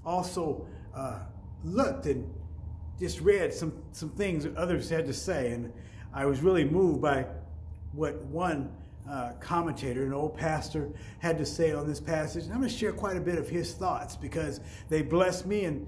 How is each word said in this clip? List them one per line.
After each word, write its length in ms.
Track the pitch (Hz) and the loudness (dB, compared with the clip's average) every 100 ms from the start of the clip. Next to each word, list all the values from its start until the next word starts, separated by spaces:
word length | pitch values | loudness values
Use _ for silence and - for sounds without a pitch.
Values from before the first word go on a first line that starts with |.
also, 640 | 165 180 170 185 160 - - - - 135 | -2 0 0 0 0 -2 -6 -12 -12 -6
uh, 240 | 135 107 - - - - | -6 -6 -10 -12 -12 -8
looked 440 | 160 208 277 - 151 | -2 2 2 2 0
and 260 | 127 - - - - - - - - | 0 -2 -8 -10 -10 -10 -10 -10 -4
just 240 | 175 - | -4 2
read 320 | 170 202 156 | 6 6 4
some, 300 | - 160 - - | 0 -2 -4 -10
some 180 | - 156 | -8 -8
things 360 | - 202 160 151 | -2 0 2 0
that 100 | - | -2
others 340 | 175 160 117 | 2 2 2
had 160 | 160 139 | 0 0
to 80 | |
say, 380 | 131 - 160 123 | -2 0 0 0
and 200 | 120 117 - - - - | 0 -4 -8 -14 -14 -10
I 120 | 139 139 | 0 2
was 160 | 135 | 6
really 220 | 175 185 | 6 6
moved 380 | 143 170 185 139 | 6 6 6 6
by 260 | 151 135 131 - - - - - - | 4 4 2 -6 -10 -10 -10 -10 -10
what 320 | 147 156 - 135 | -2 -2 -2 -6
one, 460 | 151 180 147 123 - - - - | -2 0 0 -4 -8 -14 -14 -8
uh, 240 | 139 120 - | -6 -6 -6
commentator, 640 | - 175 170 - 135 123 135 | 0 2 2 0 -2 0 0
an 80 | |
old 240 | 139 156 156 | 0 -2 0
pastor, 520 | 160 156 - 156 143 - - - | 0 0 0 -2 -4 -6 -12 -4
had 180 | 170 160 | 0 2
to 80 | 143 | 0
say 280 | - 160 | 2 4
on 140 | 147 147 | 4 0
this 120 | 143 | -2
passage. 460 | - 160 151 170 165 | 0 0 0 -4 -4
And 80 | |
I'm 60 | 233 | 0
gonna 100 | 247 | 0
share 240 | - 214 | 2 0
quite 240 | - 202 185 | 0 -2 0
a 40 | |
bit 160 | 151 165 | 0 0
of 120 | - | 0
his 240 | 175 165 | -2 -2
thoughts 420 | - 185 131 - - | -2 0 0 -4 -8
because 460 | 139 165 151 - - - - | -4 -2 -2 -4 -10 -12 0
they 140 | 156 | 2
bless 440 | 143 165 185 180 185 | 4 6 6 4 0
me, 200 | 208 180 | 0 2
and 200 | 143 | -2